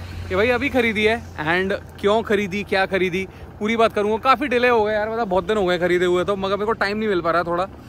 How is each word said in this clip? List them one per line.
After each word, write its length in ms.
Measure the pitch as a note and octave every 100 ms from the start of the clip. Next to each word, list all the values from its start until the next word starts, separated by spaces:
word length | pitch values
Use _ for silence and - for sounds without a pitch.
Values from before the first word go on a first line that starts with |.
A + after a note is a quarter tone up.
| - - -
कि 60 | F#3
भाई 140 | A#3+
अभी 200 | A#3+ C4+
खरीदी 340 | B3 A#3 G#3
है 160 | G#3+ A#3 - - D3+
and 260 | F3+ F#3+ G3 - -
क्यों 220 | G3+ A3
खरीदी, 400 | G#3+ G3+ G3+ G3+
क्या 220 | F#3 G3 F#3+
खरीदी, 420 | F#3+ F#3 F#3 F#3+ - - -
पूरी 160 | G#3 A3+
बात 160 | A3+
करूँगा। 240 | G#3+ G#3 A3
काफ़ी 280 | C4+ A#3+ C#4+
डिले 220 | B3 B3
हो 140 | A#3
गया 120 | G#3 G#3+
यार, 140 | G#3+
मतलब 180 | A3+ A3
बहुत 160 | F#3+
दिन 140 | F3 G#3+
हो 80 | F3+
गए 120 | F3
खरीदे 260 | F3 F3 F3+
हुए, 180 | F3+ F3
तो 100 | G3
मगर 200 | F#3+ G3
मेरे 100 | G#3+
को 60 |
टाइम 240 | A3 G3+ G#3+
नहीं 120 | A3
मिल 120 | F3
पा 100 | E3
रहा 120 | E3
थोड़ा, 220 | E3+ E3+ F#3+ -